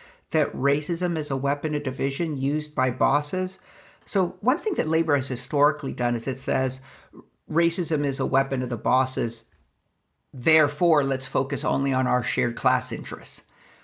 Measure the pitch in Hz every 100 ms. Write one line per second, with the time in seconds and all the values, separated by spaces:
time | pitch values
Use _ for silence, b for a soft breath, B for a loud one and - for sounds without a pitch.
0 | B B B 160 147 - 135 151 151 170
1 | 175 165 147 135 139 143 156 151 147 135
2 | 139 135 165 143 135 151 147 - 131 127
3 | 120 143 143 185 185 - B B B B
4 | - 202 175 - 220 294 440 - 156 165
5 | 160 143 131 123 - 147 147 147 135 131
6 | 120 120 127 135 - 135 131 131 B B
7 | B - - _ - 156 170 165 156 151
8 | 143 131 131 135 135 131 123 117 120 123
9 | 127 - 120 - - _ _ _ _ _
10 | _ _ _ 131 139 156 143 - 175 151
11 | 135 131 - 135 131 135 120 139 139 131
12 | 127 127 - - 123 117 131 127 - 117
13 | - - - - - b b b